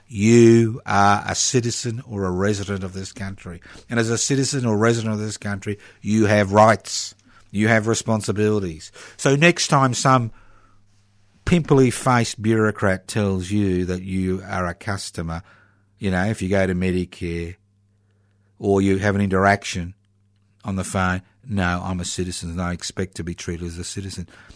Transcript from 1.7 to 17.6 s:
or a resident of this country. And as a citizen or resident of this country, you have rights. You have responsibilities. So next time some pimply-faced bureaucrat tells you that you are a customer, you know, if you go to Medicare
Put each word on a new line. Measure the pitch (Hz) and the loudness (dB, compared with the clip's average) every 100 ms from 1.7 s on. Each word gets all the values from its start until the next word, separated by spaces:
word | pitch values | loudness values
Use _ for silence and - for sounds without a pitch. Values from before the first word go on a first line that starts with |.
| - 123 117 127 | -4 -6 -8 -8
or | 104 95 | -6 -2
a | |
resident | 90 98 101 95 98 | 0 0 -2 -4 -6
of | 92 | -8
this | 92 95 | -10 -14
country. | - 98 98 - 85 - - - | -12 -12 -12 -16 -18 -20 -20 -6
And | 117 | -2
as | 113 | 0
a | 113 | 0
citizen | - 135 131 143 120 | 0 0 0 -2 0
or | 104 | 2
resident | 113 117 110 | 2 2 -2
of | 107 | -4
this | 107 101 | -6 -8
country, | 104 101 107 101 - - | -8 -8 -6 -10 -12 -12
you | 101 107 110 | -2 2 4
have | 104 101 | 4 4
rights. | 101 110 104 - - - - _ _ _ | 6 6 6 0 -10 -10 -14 _ _ _
You | 98 107 | 0 2
have | 113 107 | 2 2
responsibilities. | 113 - 110 95 101 107 107 95 80 - - - - | 0 0 -2 -2 -2 0 0 -4 -8 -16 -20 -20 -4
So | 139 139 | 0 4
next | 170 170 - | 4 2 2
time | 143 131 | 2 2
some | 120 135 131 117 - - - _ _ _ _ _ _ _ _ - | 2 2 2 0 -8 -20 -20 _ _ _ _ _ _ _ _ 0
pimply-faced | 175 151 139 131 - - 123 113 - | 0 4 4 4 2 0 2 0 -2
bureaucrat | 107 113 107 104 104 95 - | 0 2 2 0 0 -2 -4
tells | 113 101 95 90 | -2 -2 -2 -2
you | 104 101 90 90 | -2 0 0 -2
that | 90 | -4
you | 95 95 92 92 95 | -6 -4 -2 -4 -6
are | 98 90 | -6 -6
a | |
customer, | 85 - 98 - - 82 82 - _ _ _ _ _ | -6 -8 -8 -8 -10 -8 -8 -12 _ _ _ _ _
you | 101 | -4
know, | 92 98 | -2 -2
if | 110 | -2
you | 92 | -2
go | 98 95 | 0 0
to | |
Medicare | 90 92 90 87 - 87 85 85 92 | 0 -2 -2 -4 -8 -8 -8 -10 -12